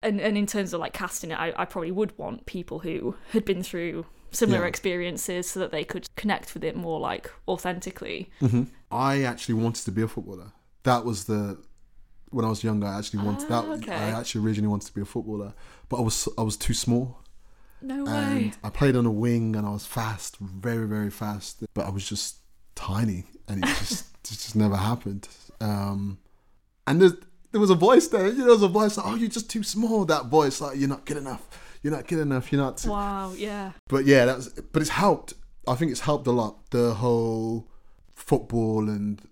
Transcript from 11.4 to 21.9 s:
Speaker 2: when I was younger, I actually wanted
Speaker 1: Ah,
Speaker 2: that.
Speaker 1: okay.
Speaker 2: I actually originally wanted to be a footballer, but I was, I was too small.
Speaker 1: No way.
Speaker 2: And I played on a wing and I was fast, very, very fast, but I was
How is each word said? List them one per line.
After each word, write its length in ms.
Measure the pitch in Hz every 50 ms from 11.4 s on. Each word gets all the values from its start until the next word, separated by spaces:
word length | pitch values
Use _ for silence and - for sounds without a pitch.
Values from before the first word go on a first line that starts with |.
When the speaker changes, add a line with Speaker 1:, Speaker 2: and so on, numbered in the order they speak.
| 104 101 95 - - - - - - - - - - _ - - - -
Speaker 2:
when 140 | - 123 113
I 40 | 110
was 140 | 110 104 -
younger, 240 | 113 107 104 101 101
I 100 | 98 101
actually 260 | 104 - - 104 101
wanted 280 | 104 101 95 - -
Speaker 1:
Ah, 100 | 117 120
Speaker 2:
that. 80 | 113 - - - 110
Speaker 1:
okay. 100 | - -
Speaker 2:
I 260 | - - 104 110 113
actually 260 | 120 - - 117 107
originally 240 | 110 110 104 107 107
wanted 180 | 104 101 - -
to 60 | -
be 80 | 101
a 40 | 101
footballer, 480 | - - 123 110 110 107 104 101 101 101 - - - - - - -
but 80 | - 123
I 40 |
was, 260 | 117 110 - - - - - -
I 40 |
was 160 | 113 110 101 -
too 160 | - - 117
small. 460 | - - - 120 120 131 131 - - - - - - - - - - - - - - -
Speaker 1:
No 220 | 262 262 277 277
way. 60 | 277
Speaker 2:
And 460 | - - - 277 277 269 220 214 - - -
I 60 | 104
played 260 | - - 143 139 127
on 100 | 127 120
a 60 | 117
wing 440 | 110 104 113 120 120 117 113 110 110
and 100 | 107 104 104
I 40 |
was 140 | 104 104 -
fast, 520 | - - 120 113 110 107 92 - - - -
very, 500 | 101 95 92 95 95 120 117 117 113 107
very 220 | 107 107 104 101
fast, 520 | 98 - - 107 104 101 - - - - 113 107 -
but 120 | - -
I 40 |
was 180 | -